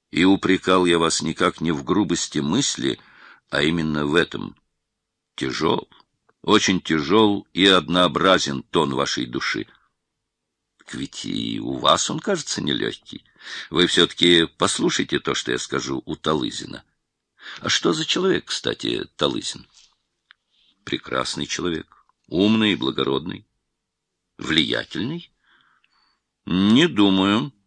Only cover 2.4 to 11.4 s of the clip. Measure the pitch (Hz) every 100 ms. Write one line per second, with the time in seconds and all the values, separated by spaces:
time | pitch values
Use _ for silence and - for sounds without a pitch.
2.4 | 71 113 143 - 64 - - - - -
3.4 | - 69 76 85 78 76 73 82 78 -
4.4 | 50 - _ _ _ _ _ _ _ -
5.4 | 67 62 82 120 - _ _ _ _ _
6.4 | - 104 - 92 - 78 73 107 107 101
7.4 | - 78 98 92 78 87 90 87 92 90
8.4 | - 67 - 87 73 65 69 - 60 64
9.4 | - 53 - _ _ _ _ _ _ _
10.4 | _ _ _ _ - - - - 52 50